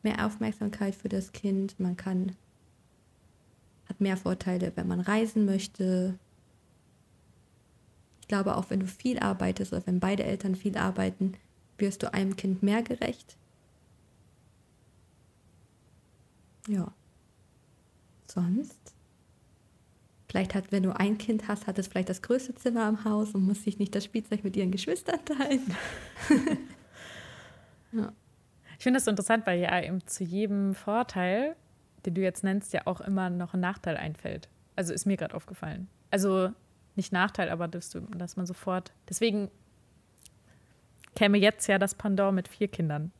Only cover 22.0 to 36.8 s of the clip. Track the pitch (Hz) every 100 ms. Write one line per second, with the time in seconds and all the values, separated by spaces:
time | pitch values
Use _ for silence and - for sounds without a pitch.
22 | 185 185 - 254 262 - 254 233 214 220
23 | 214 214 214 202 190 202 - 190 196 202
24 | 202 226 220 214 202 196 185 185 - 349
25 | - 349 - 285 277 262 262 175 - -
26 | - - - 285 320 302 - - - -
27 | - - - - - - - - - 226
28 | 208 - _ - _ _ - - 247 254
29 | 240 208 196 226 214 175 175 180 160 185
30 | - - 175 185 208 202 196 190 - 214
31 | 247 190 180 202 285 320 _ _ _ -
32 | - 175 190 180 196 196 - - - 175
33 | - 190 185 175 175 185 180 196 - 156
34 | 156 156 - - - _ _ - 175 -
35 | 196 196 165 - - 180 160 156 185 _
36 | _ 196 196 190 185 226 _ _